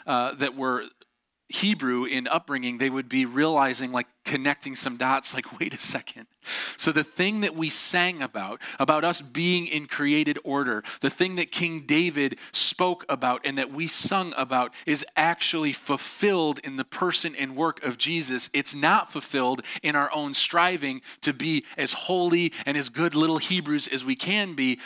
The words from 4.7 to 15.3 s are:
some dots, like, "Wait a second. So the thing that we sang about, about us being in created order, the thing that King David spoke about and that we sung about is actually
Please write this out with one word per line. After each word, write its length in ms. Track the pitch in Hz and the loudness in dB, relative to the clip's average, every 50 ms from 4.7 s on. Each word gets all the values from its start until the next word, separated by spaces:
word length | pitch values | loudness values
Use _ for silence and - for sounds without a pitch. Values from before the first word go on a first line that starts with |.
| 131 | -6
some 220 | - - 139 123 | -4 -4 -4 -2
dots, 380 | 120 127 131 135 139 - - - | 0 0 2 2 0 0 -4 -6
like, 260 | 127 - - - - | -6 -6 -8 -6 -6
"Wait 140 | - - 135 | -6 -6 -4
a 40 | - | -2
second. 480 | - - - 131 - - - 120 113 _ _ _ - - - - - - - - | -2 0 -2 -2 -4 -10 -16 -16 -18 _ _ _ -10 -8 -8 -6 -6 -6 -4 -2
So 120 | - 165 | 0 2
the 140 | 147 151 147 | 2 2 0
thing 380 | - - - 180 196 214 214 | 0 0 0 0 0 2 0
that 120 | 208 196 156 | 0 -2 0
we 140 | 165 160 147 | -2 -2 0
sang 540 | - - - - - 180 175 185 180 156 | 2 2 2 2 2 2 2 2 0 -2
about, 400 | 135 127 - 107 95 98 113 - - - - - | -6 -6 -6 -6 -8 -8 -8 -10 -12 -8 -4 0
about 260 | 139 151 156 151 156 | 4 4 4 4 4
us 160 | 175 170 - | 2 0 0
being 460 | 143 131 120 156 170 175 180 175 170 | -4 -6 -2 0 2 4 4 2 2
in 200 | 160 151 151 147 | 0 -4 -4 -4
created 520 | - - - 143 143 147 151 151 147 147 - | -4 -4 0 2 4 4 4 4 2 0 -2
order, 400 | - - 135 139 139 127 113 107 - - - - | -2 -2 -2 0 0 0 -2 -4 -4 -8 -6 -2
the 100 | - 139 | -2 0
thing 260 | - - 180 185 185 | 2 2 0 0 0
that 160 | 175 165 - | -2 -4 -4
King 300 | - - 175 170 165 160 | -4 -4 -4 -4 -4 -4
David 560 | 143 127 147 160 175 175 143 147 139 131 - - - - | -2 0 2 2 2 2 2 0 0 0 -2 -6 -8 -2
spoke 520 | - - - - - - 185 185 175 - - - | 2 2 4 4 4 2 2 0 0 -2 -4 -6
about 320 | 143 127 127 127 123 123 - | -4 0 0 0 0 0 -2
and 140 | 143 139 139 | -4 -2 -2
that 120 | 131 139 | -4 -4
we 160 | 139 147 165 | -4 -6 -4
sung 460 | 156 - - - - 196 190 185 170 - - | -2 0 0 2 2 2 0 -2 -2 -4 -4
about 340 | 131 127 131 127 123 120 - - - | -2 0 2 0 0 0 -4 -6 -2
is 180 | - 147 143 - - - | 0 0 0 -2 -2 0
actually 580 | 160 156 165 | 2 2 2